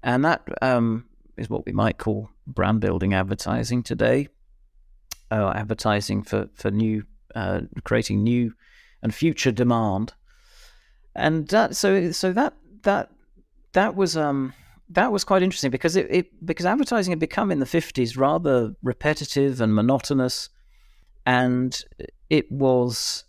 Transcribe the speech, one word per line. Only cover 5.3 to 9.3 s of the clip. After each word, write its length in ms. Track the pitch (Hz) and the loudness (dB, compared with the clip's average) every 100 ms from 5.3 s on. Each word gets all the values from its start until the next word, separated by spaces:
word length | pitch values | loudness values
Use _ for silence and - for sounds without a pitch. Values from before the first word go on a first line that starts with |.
uh, 220 | 110 98 95 | 0 0 -2
advertising 680 | 107 110 110 104 101 104 | -4 -2 0 0 -2 -4
for, 280 | 104 104 - | -2 -4 -4
for 160 | - 107 | -6 -4
new, 360 | 101 110 107 104 - _ | 0 0 -2 -6 -20 _
uh, 280 | - 95 95 - - - | -6 -4 -4 -6 -12 -2
creating 380 | 117 110 101 | -2 0 0
new 300 | 110 120 117 - _ - _ _ | 2 2 0 -6 _ -20 _ _
and 140 | 113 - | -6 0
future 360 | 165 | -2